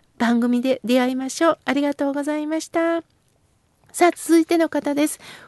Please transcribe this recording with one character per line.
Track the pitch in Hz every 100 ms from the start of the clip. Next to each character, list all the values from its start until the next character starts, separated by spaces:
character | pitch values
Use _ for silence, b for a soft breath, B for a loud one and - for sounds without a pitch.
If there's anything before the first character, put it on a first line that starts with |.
| _ -
番 | 233 240
組 | 240 247
で | 262 -
出 | 214 254
会 | 254
い | 262
ま | 262
し | -
ょ | 330
う。 | -
あ | -
り | 277
が | 285
と | 285 277
う |
ご | 277
ざ | 285 302
い | 302
ま | 320
し | -
た。 | 330 330 339 - _ _ _ _ _ _ _ _
さ | - 349
あ、 |
続 | - - 330
い |
て | 320 339
の | 320
方 | 294 294
で | 285 302
す。 | - B B